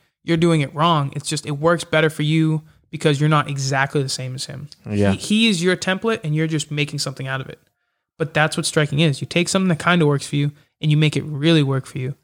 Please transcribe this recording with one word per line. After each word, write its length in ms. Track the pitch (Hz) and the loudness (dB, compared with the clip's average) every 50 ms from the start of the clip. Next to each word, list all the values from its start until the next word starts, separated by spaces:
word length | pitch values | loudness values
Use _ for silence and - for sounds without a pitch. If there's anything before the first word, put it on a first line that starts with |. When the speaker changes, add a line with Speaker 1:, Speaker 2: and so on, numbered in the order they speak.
| _ _ _ _ _ | _ _ _ _ _
Speaker 1:
you're 120 | - 170 | -2 0
doing 240 | 165 165 170 165 156 | 2 4 4 4 2
it 120 | 143 131 - | 0 -2 -2
wrong. 380 | 143 156 175 170 151 139 139 - | 0 2 2 2 2 0 -2 -4
It's 140 | 151 - - | -8 -8 -6
just, 160 | 156 143 - | -6 -6 -4
it 60 | - 147 143 | -6 -6 0
works 260 | 151 165 175 160 - | 2 2 2 2 0
better 240 | - - 156 156 156 | -2 0 2 2 2
for 120 | 156 - 156 | 0 0 0
you 400 | 151 156 160 160 156 156 156 156 - _ _ _ _ | 0 2 2 2 2 0 -2 -4 -8 _ _ _ _
because 300 | - 156 - 160 147 135 | -12 -2 0 2 2 2
you're 80 | 151 151 | 2 2
not 200 | 156 147 - - | 2 2 2 0
exactly 520 | 143 135 135 135 139 135 135 135 - 151 135 | -4 -6 -4 -2 0 0 0 0 0 -2 -2
the 60 | 127 | -2
same 260 | - - 131 127 127 | -6 -8 -8 -10 -10
as 100 | 131 - | -10 -10
him. 220 | - 139 - - - - _ _ 110 | -12 -12 -14 -14 -16 -18 _ _ -6
Speaker 2:
Yeah. 240 | 107 104 101 101 95 | 0 2 2 2 2
Speaker 1:
He, 40 | - | 0
he 300 | - - 208 214 226 226 | 0 0 2 2 4 2
is 140 | 202 165 170 | 2 2 0
your 140 | 185 185 | 0 0
template 440 | 175 - - 190 190 - 226 226 - - | 0 -2 -4 -4 -2 -2 -4 -4 -4 -4
and 100 | 156 151 | -4 -2
you're 120 | 156 160 | -2 0
just 240 | 160 160 151 147 - | 0 -2 -4 -4 -4
making 300 | 147 147 147 147 - 147 | -4 -4 -4 -4 -4 -6
something 260 | - - 131 - 135 | -6 -8 -8 -8 -10
out 140 | 135 135 135 | -8 -8 -8
of 80 | 135 - | -8 -10
it. 100 | - - _ _ _ _ _ _ _ _ _ _ _ _ | -14 -18 _ _ _ _ _ _ _ _ _ _ _ _
But 160 | 160 151 - | -6 -2 0
that's 220 | 156 151 156 - | 0 0 2 0
what 100 | - 156 | -2 -4
striking 340 | - - 160 151 143 - 139 | -2 0 0 0 0 0 2
is. 200 | 170 160 135 - | 2 2 0 -2
You 60 | - | -6
take 220 | - - 170 175 175 | -2 -2 -2 0 0
something 200 | - 190 190 185 | 0 0 2 2
that 100 | 170 147 - | 0 0 2
kinda 240 | 170 175 180 160 | 2 2 4 4
works 200 | 147 143 139 - - | 2 2 0 -2 -4
for 80 | - | -2
you 160 | 143 143 143 143 - _ _ _ _ | -2 -2 -2 -4 -8 _ _ _ _
and 100 | - 151 | 0 2
you 60 | 147 | 4
make 200 | 151 156 151 147 | 4 4 2 2
it 80 | 147 143 | 0 -4
really 380 | 151 151 135 143 165 165 160 143 | -4 -6 -2 2 4 4 4 4
work 240 | 135 135 131 - | 2 0 -2 -4
for 120 | - - 139 | -6 -8 -6
you. 160 | 127 123 - - | -6 -6 -8 -10